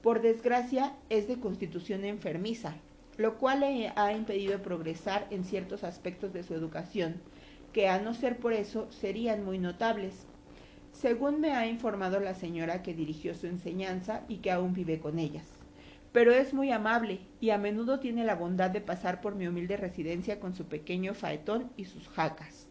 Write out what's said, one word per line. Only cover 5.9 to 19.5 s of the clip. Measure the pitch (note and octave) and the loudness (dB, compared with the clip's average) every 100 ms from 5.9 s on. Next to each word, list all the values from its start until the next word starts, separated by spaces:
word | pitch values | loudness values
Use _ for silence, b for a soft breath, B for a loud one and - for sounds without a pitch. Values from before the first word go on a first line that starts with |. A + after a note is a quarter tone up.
| F3 F3+ F3+ G3 | -6 -8 -6 -8
de | F3 | -8
su | F3+ | -6
educación, | E3 D#3+ D#3+ E3+ G#3 E3+ E3+ - B B B - | -4 -4 -6 -4 -2 -2 -2 -12 B B B -2
que | A3+ F#3+ | 2 4
a | F#3 | 4
no | G#3+ | 0
ser | A#3 B3+ A#3 | 0 0 2
por | A#3 | 2
eso | A3 G3+ A3+ A3 | 2 0 -4 -6
serían | - G3 G3+ A#3 G#3 | -4 -4 0 0 0
muy | G3 F#3+ | 0 0
notables, | F3+ F3 A3+ G#3 F#3+ F#3 - - - B B B B | -2 0 0 0 -4 -8 -18 -20 -20 B B B B
según | - B3+ A#3 C#4+ D4 | 0 2 4 4 4
me | D#4 | 4
ha | C4 | 4
informado | A3+ A#3 A#3+ G3+ F#3 G3 | 2 0 0 0 2 2
la | G3 | 0
señora | F#3 E3+ E3+ E3 F3+ | -2 -4 -2 -2 -2
que | F#3 | -4
dirigió | E3 D3+ D#3 E3+ | -4 -4 -2 -4
su | E3+ E3+ | -4 -4
enseñanza | F3+ E3+ F3+ F#3+ F#3 F#3 A3 - | -4 -4 -4 -2 -4 -4 -6 -6
y | G3+ | -4
que | G3 | 0
aún | F3+ F#3 | 2 2
vive | F#3 E3 D#3+ | 0 0 -2
con | D3+ D#3+ | -2 -2
ellas. | D3+ D#3 - - - B B B - | -2 -4 -14 -20 -20 B B B 2
Pero | A#3+ A#3 | 8 10
es | B3+ C4+ | 8 6
muy | C4+ C#4 | 2 2
amable | A3+ G#3+ A#3 A3 F#3+ - - | 2 4 2 2 -4 -8 -2
y | A3+ | 2
a | G#3 | 4
menudo | G3+ G#3+ A#3 C4+ | 2 0 2 0
tiene | C4 A#3 | 0 0
la | A3+ | 2
bondad | F3+ F3 F#3 F#3 | 0 0 2 2
de | G3+ | 2
pasar | G3+ F3+ F#3 F3+ | -4 -2 -2 -2
por | G#3 | -4
mi | G3+ | -2
humilde | F3 | -2